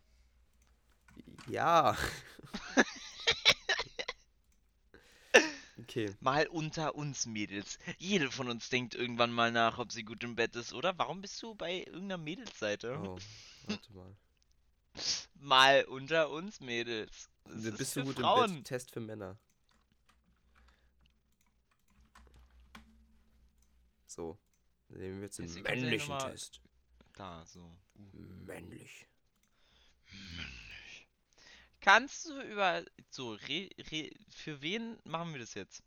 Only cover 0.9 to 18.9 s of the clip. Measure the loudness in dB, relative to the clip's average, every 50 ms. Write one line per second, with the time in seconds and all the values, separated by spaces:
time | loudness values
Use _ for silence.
0.9 | _ _ _ -20 -20 -18 -18 -18 -18 -16 -10 -6 -2 2 4 6 8 8 8 8
1.9 | 6 4 0 -2 -4 -6 -12 -16 -20 -18 -16 -10 -10 -10 -6 0 4 4 4 4
2.9 | 4 -12 -14 -14 -10 -2 0 0 2 6 6 6 6 6 4 -2 -2 -2 -2 -8
3.9 | -6 -10 -8 -8 -8 -12 _ _ _ _ _ _ _ _ _ _ _ _ _ _
4.9 | -20 -20 -20 -20 -20 -20 -2 8 8 8 8 8 -2 -10 -16 -18 -18 -18 -14 -8
5.9 | -4 -2 -2 -2 -4 -2 0 2 4 2 2 2 0 -4 -4 -4 -2 -2 -2 -2
6.9 | -2 -4 -6 -6 -4 -6 -6 -4 -4 -4 -4 -4 -4 -6 -6 -8 -10 -12 -10 -12
7.9 | -10 -8 -4 0 2 2 2 2 -2 -4 -4 -4 -4 -6 -4 -2 0 0 0 -2
8.9 | -4 -4 -4 -2 2 2 2 2 4 4 4 4 6 6 4 4 4 0 -6 -6
9.9 | -6 -8 -8 -8 -8 -8 -8 -6 0 0 0 0 0 -6 -10 -8 -6 -2 -2 -2
10.9 | 0 0 -2 -2 -2 -8 -8 -12 -12 -10 -10 -12 -10 -8 -6 -4 -4 -6 -6 -8
11.9 | -10 -10 -8 -6 -6 -6 -4 -6 -6 -6 -8 -12 -8 -4 -2 0 0 0 -2 -6
12.9 | -6 -4 -6 -6 -8 -8 -10 -14 -16 -18 -18 -20 -20 -14 -8 -6 -6 -6 -8 -16
13.9 | -20 -18 -18 -18 -20 -20 _ _ _ _ _ _ _ _ _ _ _ _ _ _
14.9 | -12 -8 -4 -4 -4 -4 -6 -12 _ -8 2 6 10 10 12 12 12 10 8 6
15.9 | -2 -8 -4 0 2 4 4 2 0 -6 -8 -8 -10 -10 -6 -2 -2 0 0 0
16.9 | -2 -4 -4 -6 -10 -18 -20 -20 _ _ -18 -14 -10 -6 -6 -6 -4 -4 -4 -4
17.9 | -2 -4 -2 -2 -2 2 4 6 6 6 6 4 2 -6 -8 -8 -8 -8 -8 -8